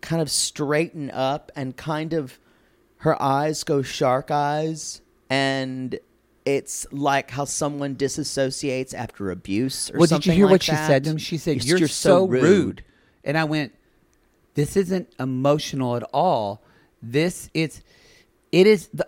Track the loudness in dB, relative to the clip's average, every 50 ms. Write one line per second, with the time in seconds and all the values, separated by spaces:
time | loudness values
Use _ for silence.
0 | -6 -4 -2 -2 -2 -2 -2 -2 -2 -4 -4 -6 -4 0 0 0 0 -2 -4 -10
1 | -10 -8 -6 -4 -2 -2 -2 -4 -8 -12 -12 -10 -8 -8 -10 -10 -8 -6 -4 -4
2 | -4 -4 -4 -4 -4 -6 -12 _ _ _ _ _ _ _ _ _ _ _ _ _
3 | 0 0 0 2 2 0 0 2 0 -2 -2 -4 -2 -2 0 0 0 -2 -4 -2
4 | 0 2 2 0 0 -2 -2 -2 0 0 -2 -2 -2 -4 -4 -6 -10 -14 -14 -16
5 | _ _ _ _ _ _ -2 0 0 0 0 -2 -4 -6 -6 -8 -8 -8 -8 -10
6 | _ _ _ _ _ _ _ _ _ 0 0 0 -2 -4 -10 -10 -10 -10 -8 -4
7 | -2 0 0 0 -2 -4 -6 -6 -6 -4 -4 -4 -4 -4 -4 -4 -6 -6 -4 -2
8 | -4 -4 -2 -4 -6 -6 -2 -2 -2 -2 -2 -4 -4 -4 -2 -4 -4 -6 -8 -10
9 | -10 -10 -10 -8 -6 -6 -6 -6 -6 -4 -2 0 0 -2 -2 -6 -8 -6 2 4
10 | 4 4 4 2 2 2 4 6 8 8 6 6 4 2 0 0 2 2 2 2
11 | 2 0 -4 -4 -4 -6 -8 -6 -2 -2 -2 -2 2 2 2 2 2 2 0 0
12 | 4 6 6 6 6 4 2 2 6 6 6 6 4 0 -4 -8 -14 _ _ _
13 | _ _ _ _ _ -2 0 0 0 0 0 -2 -2 -4 _ _ _ _ _ _
14 | _ _ _ _ _ _ _ _ _ _ _ -2 -2 0 2 0 0 0 -2 -4
15 | -4 -8 _ _ -6 -4 -4 0 2 2 2 2 0 -4 -4 -4 -2 -2 -2 -2
16 | -4 -4 -2 0 2 2 2 0 0 -4 -6 -8 _ _ _ _ _ _ _ _
17 | -16 -4 -2 0 0 0 -2 -6 -14 -8 _ -4 -4 -4 -4 -12 -20 _ _ _
18 | _ _ _ _ _ _ _ _ _ _ 4 6 8 8 6 4 2 -6 -6 -8
19 | -8